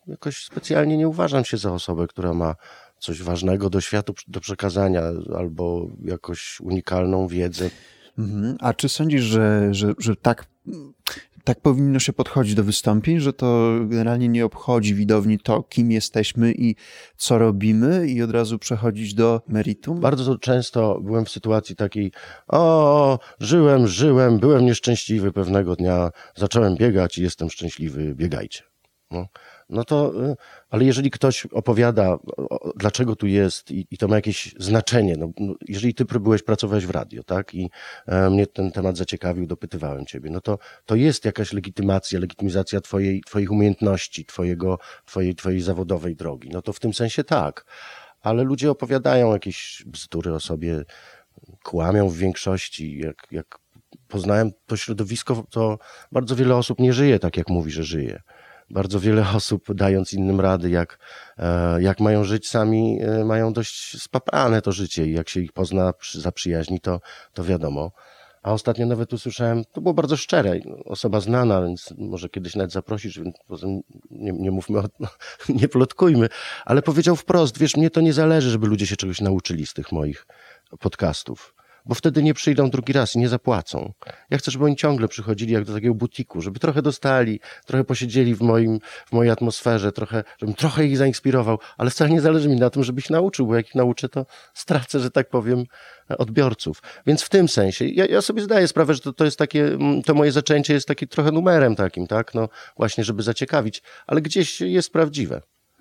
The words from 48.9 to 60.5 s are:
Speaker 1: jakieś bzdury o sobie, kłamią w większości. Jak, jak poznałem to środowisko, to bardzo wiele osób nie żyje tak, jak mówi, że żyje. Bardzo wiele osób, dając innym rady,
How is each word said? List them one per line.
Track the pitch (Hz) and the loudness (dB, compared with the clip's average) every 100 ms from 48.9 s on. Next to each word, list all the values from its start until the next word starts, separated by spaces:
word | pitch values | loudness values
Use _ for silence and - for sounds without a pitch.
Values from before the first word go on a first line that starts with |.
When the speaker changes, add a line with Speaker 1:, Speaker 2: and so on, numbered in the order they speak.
| 135 131 127 117 | -2 2 4 4
Speaker 1:
jakieś | 101 98 - - - - | 2 -2 -10 -14 -16 -18
bzdury | - - 82 85 | -18 -10 -8 -6
o | 80 | -6
sobie, | - 80 85 80 73 - - - _ _ - - | -6 -6 -4 -6 -8 -18 -20 -20 _ _ -20 -20
kłamią | - 85 82 104 98 | -6 -2 2 4 2
w | 82 | 2
większości. | 95 - 95 95 - - 78 71 | -2 -2 -4 -4 -6 -10 -10 -8
Jak, | 78 - _ | -8 -10 _
jak | 78 - - _ _ _ - _ | -12 -12 -20 _ _ _ -20 _
poznałem | 101 92 104 110 - - | -6 0 2 2 -4 -8
to | 107 | -8
środowisko, | - 107 101 117 - 117 - | -6 -6 -6 -6 -4 -6 -4
to | 113 110 107 - - - | -2 -2 -2 -10 -20 -6
bardzo | 127 120 127 | -4 -2 2
wiele | 127 123 | 4 4
osób | 120 120 | 2 2
nie | 127 | 4
żyje | 123 143 107 | 4 4 4
tak, | 87 85 | 2 -2
jak | 85 | -2
mówi, | 87 78 | -2 -2
że | 78 | -6
żyje. | 80 80 62 50 - _ - - _ | -6 -6 -6 -10 -18 _ -20 -20 _
Bardzo | 98 95 101 | -4 -2 0
wiele | 104 107 95 | 2 4 2
osób, | 104 - 104 - | 0 0 -4 -4
dając | 98 98 95 92 | 0 2 2 0
innym | 98 95 98 | -2 0 2
rady, | 92 | 2